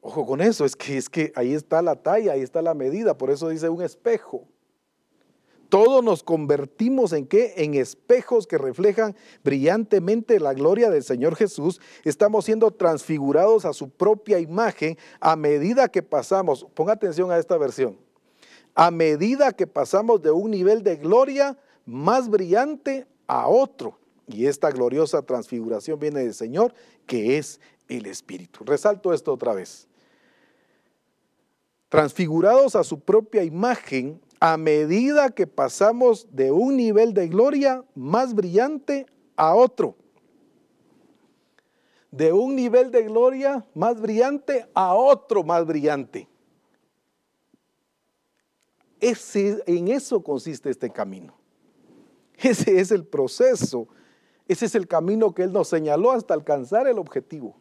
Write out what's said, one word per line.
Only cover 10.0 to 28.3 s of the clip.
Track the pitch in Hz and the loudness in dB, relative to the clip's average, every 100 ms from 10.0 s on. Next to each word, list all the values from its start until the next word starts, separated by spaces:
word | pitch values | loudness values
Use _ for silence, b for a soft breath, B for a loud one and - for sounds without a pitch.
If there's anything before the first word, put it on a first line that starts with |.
| 175 226 226 220 | 2 -2 2 2
la | 147 | 2
gloria | 135 147 208 233 | 0 2 4 2
del | 160 | 2
Señor | 123 127 143 165 | -2 -2 -2 0
Jesús. | 208 - 127 180 B B | -2 -2 -6 -6 B B
Estamos | 160 147 208 214 196 | -6 0 2 2 -2
siendo | 220 220 | 2 2
transfigurados | 214 180 156 - 156 139 147 196 220 180 | 2 0 0 -4 -4 0 2 4 4 0
a | |
su | 143 139 | -8 -12
propia | _ 185 214 214 196 | _ 0 0 0 -2
imagen | 165 175 226 - 156 165 B B | 0 -2 -2 -2 -6 -6 B B
a | - 160 | 0 2
medida | 151 147 160 240 247 | 2 0 0 2 2
que | 190 | 0
pasamos, | 156 147 117 190 180 135 - - | -2 -4 0 -2 0 -2 -6 -6
ponga | 165 | -2
atención | 214 196 160 185 | -2 -2 -2 0
a | 170 | 0
esta | 160 175 | 0 -2
versión, | 139 117 127 95 _ _ _ b b b b - | -2 -2 -6 -6 _ _ _ b b b b 2
a | 165 | 2
medida | 165 160 151 202 269 277 | 4 0 2 -2 2 0
que | 196 185 | 0 -4
pasamos | - 127 190 226 220 | -4 0 0 2 2
de | 156 | 2
un | 160 208 | 0 0
nivel | 202 180 220 | 0 2 2
de | 196 165 | 0 -2
gloria | 151 220 269 277 277 269 b b | 2 2 2 0 -2 -2 b b
más | - 120 156 254 247 | -14 -4 0 0 0
brillante | 208 185 196 277 311 - 269 254 _ - | -2 0 0 0 -4 -8 -8 -10 _ -4
a | 127 123 | -2 2
otro. | 214 269 _ 117 - _ _ - | 2 2 _ -14 -14 _ _ -16
Y | 104 127 | -4 -2
esta | 139 160 | 0 -2
gloriosa | 131 123 135 160 156 | 0 -2 0 -2 -2
transfiguración | 131 127 107 120 113 110 123 156 | -4 -8 -6 -10 -6 -8 -6 -6
viene | 151 147 | -6 -4
del | 123 101 | -6 -6
Señor, | 113 147 240 b b b - | -8 -2 -2 b b b -8
que | 123 107 143 | -4 0 -2
es | 143 - b b _ | -4 -16 b b _
el | 127 104 | -12 -12
Espíritu. | - - | -16 -16